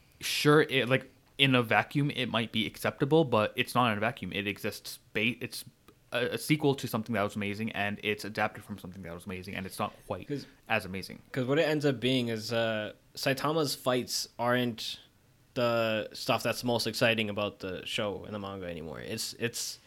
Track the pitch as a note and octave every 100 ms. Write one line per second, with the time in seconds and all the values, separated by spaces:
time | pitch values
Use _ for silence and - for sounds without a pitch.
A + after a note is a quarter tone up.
0 | _ _ - - D3 D3+ - C3 A#2 C3
1 | - _ _ - C3+ B2+ A2+ G#2+ A2+ D3
2 | C#3+ A#2+ A#2+ A2 A2+ A2 G#2 - G#2+ -
3 | C#3 D#3+ C#3+ A2+ G#2+ - A#2+ B2 B2 G#2
4 | A2 - F#2 G2 G2+ G2 G#2+ - - -
5 | _ A2 A2+ A#2 A#2 - - _ - _
6 | _ A#2+ B2 A2+ - D3+ C#3+ C3+ - A2+
7 | A2 A2 G#2 G#2+ G2+ G2+ A2+ - G#2 G2+
8 | G#2+ G#2 G2+ G#2+ G#2+ - - G2 F#2 F#2+
9 | F2+ F2 G2+ F#2 G2 F#2 F#2+ - G#2 -
10 | - F#2+ - C#3+ - - - A2 G2+ F#2+
11 | - - - - B2 C#3+ D3+ D#3 C#3+ A#2+
12 | B2 C3 A#2 A2+ A2 A#2 A2+ G#2+ G#2+ -
13 | _ - C#3+ C3 D3 E3 C#3+ - C3 B2+
14 | A2 - - - A#2+ B2 B2 A2 - -
15 | - _ _ _ _ B2+ A#2+ A#2 A2+ A2
16 | - - - A2+ A#2+ A2 B2 A#2 A#2 G#2+
17 | A#2+ A2+ G#2+ G2+ G#2 - F#2+ F2+ - -
18 | G#2+ F#2 - G#2 G2 G2 F2 E2+ D#2+ B1
19 | B1 A2+ - - - - - -